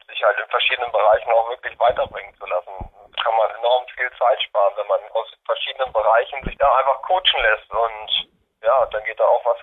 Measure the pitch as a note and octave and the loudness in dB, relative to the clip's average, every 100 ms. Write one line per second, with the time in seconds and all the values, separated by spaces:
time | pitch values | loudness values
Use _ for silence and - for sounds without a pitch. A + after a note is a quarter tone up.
0 | - - A2 A2 A2+ A#2+ - B2 A#2+ A2 | -14 0 0 0 -2 -2 0 -2 -2 2
1 | G#2+ A2+ A#2+ A2+ A#2 B2+ A#2+ - A#2 - | 4 4 4 0 0 -6 -10 0 0 0
2 | C3 G2+ G2+ _ G2 F2+ G2+ F#2+ F#2 G#2 | -4 -8 -16 _ -6 -6 -6 -12 -16 -18
3 | G#2 - A#2 A2+ G#2+ A2 A#2 B2 - - | -12 -4 0 2 0 0 0 0 -2 -6
4 | B2+ - A#2+ C3+ - G2+ G2 G#2 G#2 F#2+ | -6 0 0 2 0 2 2 0 -2 -2
5 | G#2 A2+ A2 - - A2+ - - B2+ A2 | -2 -6 -6 -10 -6 -4 -6 -4 -2 0
6 | G#2+ A#2 - C#3 - - C#3 B2+ C3+ - | 4 2 2 -6 -10 0 2 4 2 -2
7 | - F#3 F#3+ D#3 A2+ G#2+ - G#2 A#2 G#2+ | -2 0 2 2 2 0 -2 -2 -2 -4
8 | G#2+ - - _ _ _ A2 C3 A2 G#2+ | -6 -6 -6 _ _ _ 0 2 2 -2
9 | G#2+ A2 A2 A#2 A#2+ A#2 | -6 0 2 4 2 -2